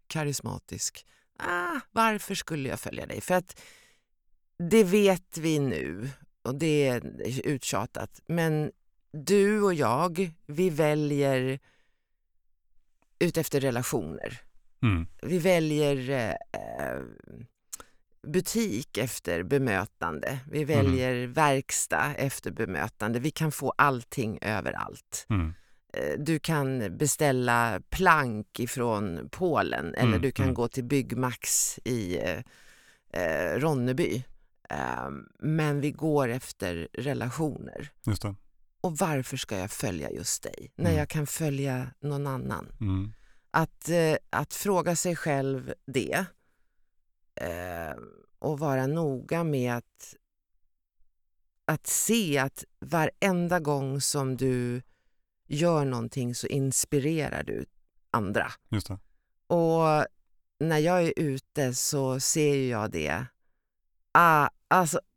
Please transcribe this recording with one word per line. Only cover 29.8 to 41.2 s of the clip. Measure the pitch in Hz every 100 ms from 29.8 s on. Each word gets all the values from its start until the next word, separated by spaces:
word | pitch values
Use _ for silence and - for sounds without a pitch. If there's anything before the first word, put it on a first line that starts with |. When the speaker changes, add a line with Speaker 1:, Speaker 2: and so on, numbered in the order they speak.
| 80
Speaker 1:
eller | - 117
Speaker 2:
Mm, | 98
Speaker 1:
du | 131
kan | -
Speaker 2:
mm. | 131
Speaker 1:
gå | 120 117
till | -
Byggmax | 120 139 - 120 127 120 - - - -
i, | - 123 92 85
eh, | 85 85 - - - - - _ - -
eh, | 85 78 85 95
Ronneby. | 139 135 123 131 151 107 - - _ _ -
Ehm, | 73 64 62 67 69 - -
men | 147 160 151 143
vi | 147
går | - 160 147 127
efter | 127 - - 92 85 80
relationer. | - 131 127 123 127 156 - - - - - -
Speaker 2:
Just | 101
det. | 104 98 - _ _ _
Speaker 1:
Och | 185 151
varför | 180 143 127 131
ska | - 101
jag | 92
följa | - 117 87 64
just | 50 - -
dig | - - - -
när | 170
Speaker 2:
Mm. | 156
Speaker 1:
jag | 147
kan | 156